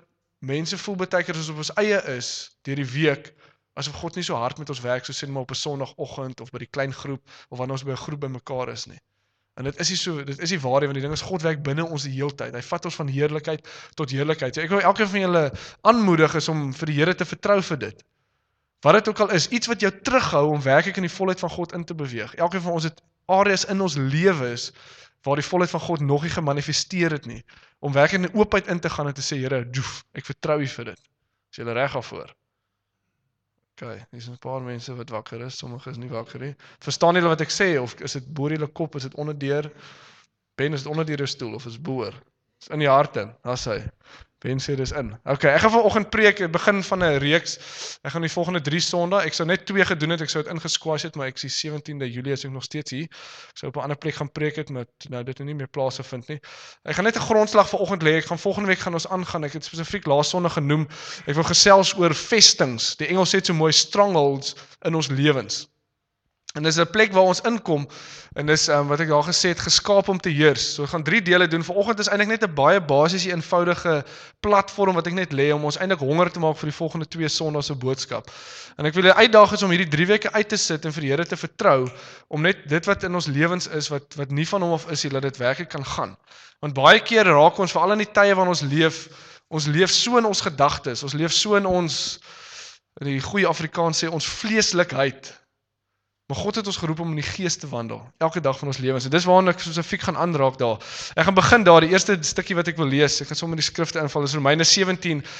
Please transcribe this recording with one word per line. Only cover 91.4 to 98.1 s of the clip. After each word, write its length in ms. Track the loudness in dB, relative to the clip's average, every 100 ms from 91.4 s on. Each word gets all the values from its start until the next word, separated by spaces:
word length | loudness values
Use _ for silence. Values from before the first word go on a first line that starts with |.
| 2 2
in 100 | 4
ons, 540 | 2 0 -4 -6 -10 -16 -20 -20 -20 -20 -20 _ -10
in 80 | -4
die 140 | -4
goeie 260 | -2 0 2
Afrikaans 560 | 0 -4 -2 -2 0
sê, 80 | -2
ons 140 | -4 -6
vleeslikheid. 1120 | -6 0 2 2 2 0 0 -2 -4 -14 -20 _ _ _ _ _ _ _ _ -10
Maar 80 | -6
God 160 | -4 -4
het 120 | -6
ons 100 | -4
geroep 220 | -4 -4
om 100 | -4
in 100 | -4
die 80 | -6
Gees 300 | -4 -4 -4
te 80 | -6
wandel, 320 | -8 -8 -10 -14